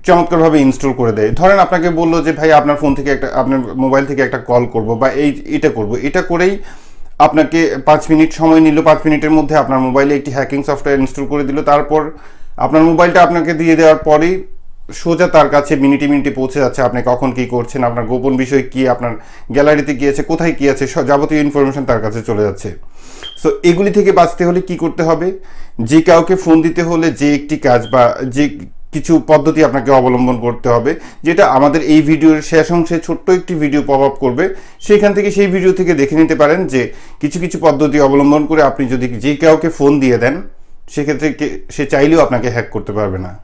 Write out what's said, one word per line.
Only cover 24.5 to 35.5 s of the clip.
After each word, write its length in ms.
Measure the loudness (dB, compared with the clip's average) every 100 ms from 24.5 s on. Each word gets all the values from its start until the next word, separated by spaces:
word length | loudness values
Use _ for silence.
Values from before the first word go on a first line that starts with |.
| -2
কী 140 | -4 -6
করতে 280 | -4 -2
হবে? 360 | -2 -2 -4 -8 -14 -12 -10 -8
যে 220 | 2 2
কাউকে 340 | 6 4 4 -2
ফোন 260 | 2 2
দিতে 220 | 2 -2
হলে 280 | -2 -2 -2
যে 240 | 0 0 -2
একটি 220 | -4 -2
কাজ 300 | 0 0 2
বা 240 | 2 2 0 -6
যে 320 | -2 -2 -4 -14 -14 -10
কিছু 300 | -8 0 0 4
পদ্ধতি 360 | 2 2 2
আপনাকে 280 | 2 2 2
অবলম্বন 480 | 2 4 2 0 0
করতে 300 | -4 -2 0
হবে, 260 | 0 0 -6 -10 -6
যেটা 220 | -2 2 4
আমাদের 380 | 4 2 2
এই 180 | 2 2
ভিডিওর 400 | 4 4 4 2
শেষ 300 | 2 0 2
অংশে 280 | 0 0 -4
ছোট্ট 300 | -4 -6 0
একটি 260 | 0 0 -4
ভিডিও 280 | 0 0 0
পপ 140 | 2
আপ 100 | 0
করবে, 440 | 0 -4 -2 -4 -6 -16 -12
সেখান 340 | 2 4 4
থেকে, 180 | 2 -2
সেই 160 | 0
ভিডিও 260 | 0